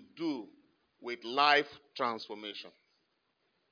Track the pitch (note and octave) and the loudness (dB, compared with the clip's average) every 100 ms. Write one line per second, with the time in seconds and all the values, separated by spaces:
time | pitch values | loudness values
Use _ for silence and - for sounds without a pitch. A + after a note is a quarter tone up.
0 | G#2 - E3 C3+ F#2+ - _ _ _ _ | -12 -6 -4 -4 -8 -16 _ _ _ _
1 | A#2+ A#2+ A2+ C3+ D3 D3 D3 - _ - | -10 -8 -4 4 6 6 4 -4 _ -4
2 | B2 A2 - G#2 G#2+ G2 F#2 - _ _ | -2 -2 -8 -10 -10 -12 -14 -20 _ _
3 | _ _ _ _ _ _ _ | _ _ _ _ _ _ _